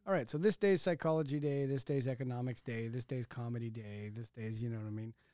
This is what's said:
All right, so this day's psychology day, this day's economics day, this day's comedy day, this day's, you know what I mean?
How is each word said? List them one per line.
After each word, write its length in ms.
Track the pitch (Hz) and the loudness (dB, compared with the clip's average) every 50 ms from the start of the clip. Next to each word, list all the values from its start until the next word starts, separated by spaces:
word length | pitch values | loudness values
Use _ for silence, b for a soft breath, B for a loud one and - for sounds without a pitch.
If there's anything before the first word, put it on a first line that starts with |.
| - | 0
All 80 | 190 | 2
right, 160 | 196 165 120 - | 2 2 2 0
so 80 | - | -2
this 200 | 151 175 214 202 | 2 4 4 4
day's 260 | - 202 196 190 175 | 4 4 4 6 6
psychology 560 | - 190 170 151 - 160 160 160 156 135 143 151 | 4 2 2 2 4 4 4 4 2 2 0 0
day, 280 | 143 147 139 139 139 | 2 2 2 2 2
this 180 | 135 139 135 - | 2 0 0 0
day's 240 | - 143 139 120 131 | 0 0 2 2 0
economics 540 | 131 120 135 127 123 123 123 127 120 - | 0 -2 -2 -2 -2 -2 -2 -2 -4 -4
day, 260 | - - 117 113 113 117 | -6 -6 -4 -2 -2 -2
this 160 | 117 127 120 | -4 -4 -4
day's 220 | - 135 127 117 | -4 -4 -4 -4
comedy 440 | - - 123 120 120 120 120 117 113 | -6 -6 -6 -4 -2 -2 -2 -4 -4
day, 400 | 110 117 110 104 104 104 104 104 | -6 -6 -8 -8 -8 -6 -8 -8
this 180 | 104 117 117 - | -8 -8 -10 -10
day's, 320 | - 117 113 110 113 110 | -8 -6 -6 -4 -2 -2
you 60 | 120 120 | -2 -2
know 80 | 113 110 | -2 -2
what 80 | 107 | -4
I 40 | 107 | -4
mean? 240 | 107 107 110 113 113 _ _ _ | -4 -4 -6 -8 -10 _ _ _